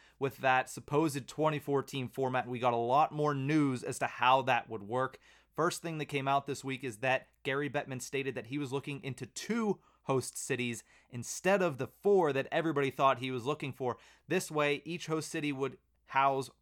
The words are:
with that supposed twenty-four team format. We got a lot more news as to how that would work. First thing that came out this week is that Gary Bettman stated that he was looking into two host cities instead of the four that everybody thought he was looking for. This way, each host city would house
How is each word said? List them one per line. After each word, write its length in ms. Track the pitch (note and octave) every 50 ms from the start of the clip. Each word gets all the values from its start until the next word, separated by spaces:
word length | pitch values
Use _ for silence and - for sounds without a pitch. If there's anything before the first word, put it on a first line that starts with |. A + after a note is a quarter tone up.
| - - _ -
with 200 | C3+ C3+ - -
that 340 | B2+ C3 B2+ B2+ B2+ -
supposed 560 | - - A#2+ - D3 D3 D#3+ D#3+ C3+ C#3+ A#2+ -
twenty-four 560 | - - D3+ D#3 D3+ D3 - - C#3+ C#3 C3
team 240 | - - C#3 B2+ A#2
format. 400 | - - C3+ B2+ B2+ B2+ A#2 A#2+
We 100 | B2+ A#2+
got 160 | A#2 B2 A#2+
a 40 | A#2
lot 340 | A#2 A#2 B2 C#3+ D#3 -
more 240 | - D3+ D3 D3 C#3+
news 480 | C3+ C3 C#3 D3+ D#3 D3 C#3 C3 A#2+ -
as 160 | - B2+ -
to 80 | C#3 A#2+
how 340 | - - A#2+ B2+ C3 C3+ C3
that 240 | B2 B2+ A#2 - -
would 140 | A2+ G#2+
work. 380 | G2+ G2+ A2+ B2+ C3 B2+ - - _ - - _ _ _ _
First 280 | - D#3 E3+ - - -
thing 160 | E3+ E3 D#3
that 60 | D3
came 220 | - - C#3+ C3 C#3
out 200 | C#3 C#3 C3+ -
this 160 | C#3 - -
week 200 | C3+ C3+ B2 B2+
is 140 | C3 A2 G2+
that 300 | A#2 C3 C3 C3 - - _ _ -
Gary 260 | C#3 C3+ C#3 D3 C#3+
Bettman 320 | A#2 D3 - - C3 B2+
stated 320 | - - - C3+ C3+ C3+ B2+
that 140 | B2+ A2+ A2+
he 100 | C3 D3
was 140 | D3 B2+
looking 320 | B2+ C#3 C3 - C#3+ C3+ -
into 240 | C3+ B2+ - C3 -
two 520 | - - - - G#3+ A#3 A3+ G#3+ F#3 - _ _ _ _ _
host 300 | - C3+ C3 B2 - -
cities 480 | - - - C#3+ C#3+ B2 A#2+ A#2 G#2+ - _ _ - _ _
instead 500 | - A#2+ A#2 - - - - F3+ G3 G3+
of 160 | F#3+ F3 C#3+ A#2+
the 80 | C3+
four 480 | - - _ - G3+ G3+ F#3+ F3 D3+ C3+
that 140 | C3+ C3+ -
everybody 380 | - D#3+ D#3+ E3 D#3 C#3+ C#3 C3+
thought 300 | B2 - D3 C3+ C3 A#2
he 100 | B2+ C3
was 160 | C3 B2+ A2
looking 260 | C3 D3+ D3 - C#3
for. 260 | B2 - C3 B2 A2+ - - - - _ _ -
This 220 | D3+ F#3 F3 -
way, 320 | D#3+ D3+ D3 D3 D3 C#3+ -
each 220 | - E3+ F3 -
host 240 | - D#3+ D#3+ D3+ -
city 220 | - E3 D3 D3
would 260 | C#3+ C3 C#3 C3 B2+ - _ _ _ _ _ -
house 420 | - C3+ C3+ C#3 C#3 C3+ C3 - - _